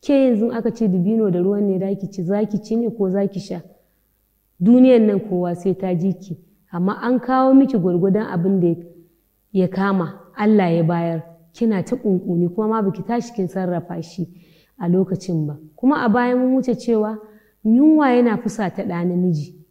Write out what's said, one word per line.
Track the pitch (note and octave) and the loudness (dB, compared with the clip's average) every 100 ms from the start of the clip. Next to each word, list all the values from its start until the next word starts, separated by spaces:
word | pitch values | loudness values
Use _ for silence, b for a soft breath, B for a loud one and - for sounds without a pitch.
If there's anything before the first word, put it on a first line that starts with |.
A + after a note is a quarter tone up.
Ke | - | 2
yanzu | C#4+ C4 A3+ A3+ | 2 4 2 0
aka | A#3 A3+ | -2 -6
ce | A#3 A3 | -2 0
dibino | F#3 F3 A3+ G#3+ | 0 0 2 2
da | F3 | 2
ruwan | F3+ G3+ G#3 | 0 0 0
ne | F#3+ | -2
za | F#3+ G3 | -2 -6
ki | F#3+ | -8
ci, | - | -8
za | E3+ G3+ G#3+ | -4 -2 -2
ki | G#3 | -4
ci | - A3+ | -4 -4
ne | A#3 | -4
ko | A#3 G3 | -2 -2
za | F#3+ G3 | 0 -2
ki | F#3+ | -4
sha? | - F3+ - _ _ _ _ _ _ _ _ _ | -10 -12 -14 _ _ _ _ _ _ _ _ _
Duniyan | F3 B3 B3+ B3 G#3+ | 4 6 8 6 4
nan | G3+ | 2
kowa | - F3+ F3+ F3 | -2 -4 -4 -4
sai | F#3+ F#3 | -4 -4
ta | F#3+ F3 | -2 -2
ji | F#3+ | -2
ki, | F#3 - E3 _ _ _ | -4 -8 -16 _ _ _
amma | F3 F3+ G#3+ | -4 -4 -2
an | A#3 B3+ | -2 -2
kawo | A#3+ C4 C4 | 0 0 4
miki | C4+ C4+ B3 | 6 4 0
gwargwadon | F3+ F3 F#3+ F#3+ G#3+ | 0 0 0 0 -2
abin | F#3 F3+ G3 | -4 0 2
da | F3 E3 - - _ _ _ _ _ | 0 -2 -8 -20 _ _ _ _ _
ya | G3 F3+ | -2 -2
kama, | F#3+ G3 F#3+ E3 - - - | -2 -2 -2 -4 -8 -20 -4
Allah | G#3+ G#3+ F3+ | 2 4 4
ya | E3 | 2
bayar, | E3 E3+ E3+ E3 D#3 - _ | 2 0 -2 -4 -8 -20 _
kina | - A#3 G3+ | -4 -2 -2
ta | - B3 | -2 -4
ƙunƙuni, | A3 F#3 - F3 F3 F3 | 0 -2 0 -2 -2 -2
kuma | G#3+ | -2
ma | A3 | 0
baki | G3 F3+ | -2 -4
tashi | - A#3+ A#3 | -4 -6 -6
kin | - F3+ | -6 -6
sarrafa | F#3+ F#3 F3 F3 E3+ | -4 -4 -6 -6 -12
shi | D#3+ - E3 b b b b b | -12 -10 -10 b b b b b
a | F3 | 0
lokacin | F3+ F#3+ F3+ - E3+ D3 | 0 0 -4 -4 -4 -4
ba. | D3 - - | -8 -16 -2
Kuma | B3+ D4+ B3 | 0 0 2
a | |
baya | G#3 A#3+ B3 | 2 2 0
mun | B3+ C4 | 2 0
wuce | B3+ A#3 | 0 -4
cewa | - A3+ G#3+ A3 B B B B G#3+ | 0 -2 -2 -6 B B B B 2
yunwa | A#3 D4+ D#4 C#4+ B3 | 4 6 6 4 4
yana | A#3+ G#3 | 2 0
fusata | - - F#3+ F3+ | -4 -4 -6 -6
ɗa | G3 F3 | -6 -4
namiji. | F3 F3+ F3+ D#3 C#3+ - - | -2 0 0 0 -4 -14 -20